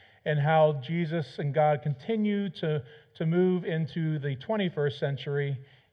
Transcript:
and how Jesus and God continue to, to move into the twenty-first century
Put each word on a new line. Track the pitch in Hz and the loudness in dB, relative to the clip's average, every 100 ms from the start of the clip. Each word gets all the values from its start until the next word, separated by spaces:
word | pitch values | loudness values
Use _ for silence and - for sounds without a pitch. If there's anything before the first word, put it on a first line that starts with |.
| - _ - | -20 _ -2
and | 151 | 2
how | 151 160 156 143 | 4 6 6 2
Jesus | 127 165 156 170 - - | -4 -2 -2 -2 -4 -4
and | 143 | -2
God | 151 151 147 | 2 2 2
continue | 151 139 - 220 208 202 202 | -2 -4 -2 0 0 0 -2
to, | - 160 151 - - _ | -4 -2 -2 -6 -18 _
to | - 160 | -4 0
move | 175 185 180 190 | 4 4 2 0
into | 160 156 170 160 151 | -2 -2 -2 -2 -2
the | 139 123 | -4 -6
twenty-first | - 214 180 151 147 - | -4 -2 0 0 -2 0
century | 143 135 147 143 143 135 - _ _ | -4 -4 -4 -2 -2 -4 -10 _ _